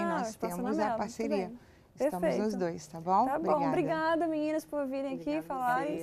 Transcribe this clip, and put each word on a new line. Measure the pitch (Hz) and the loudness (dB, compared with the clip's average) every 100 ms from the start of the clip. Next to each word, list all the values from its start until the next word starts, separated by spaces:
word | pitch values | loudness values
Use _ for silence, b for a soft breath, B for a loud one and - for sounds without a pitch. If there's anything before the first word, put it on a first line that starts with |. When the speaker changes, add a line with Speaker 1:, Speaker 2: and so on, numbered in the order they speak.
Speaker 1:
Ah, | 196 185 | 0 0
Speaker 2:
nós | 226 | -4
Speaker 1:
Espaço | - 220 175 | -6 -6 -4
Ana | |
Speaker 2:
temos | 196 208 | -2 0
a | |
Speaker 1:
Mello, | 214 | 0
tudo | 220 | 0
Speaker 2:
parceria. | 208 - 220 202 185 | -4 -4 -2 0 -2
Speaker 1:
bem. | 240 B B B - | -8 B B B -2
Speaker 2:
Estamos | 285 180 | -2 2
Speaker 1:
Perfeito. | - 196 | 0 2
Speaker 2:
nos | 214 196 | 0 0
dois, | 175 170 - | -2 -4 -10
tá | 165 | -6
bom? | 165 196 262 | 2 4 4
Speaker 1:
Tá | 294 | 2
bom, | 349 | 4
Speaker 2:
Obrigada. | 294 277 | 4 4
Speaker 1:
obrigada, | 359 302 320 320 330 330 | 2 2 2 2 2 2
meninas, | 311 302 311 - | 0 0 -2 -4
por | 294 269 | -4 -4
virem | 269 277 262 | -4 -4 -4
aqui | |
Speaker 3:
Obrigada | 294 311 | -2 -2
a | |
Speaker 1:
falarem. | 302 262 247 254 285 320 | -2 -2 0 2 0 -4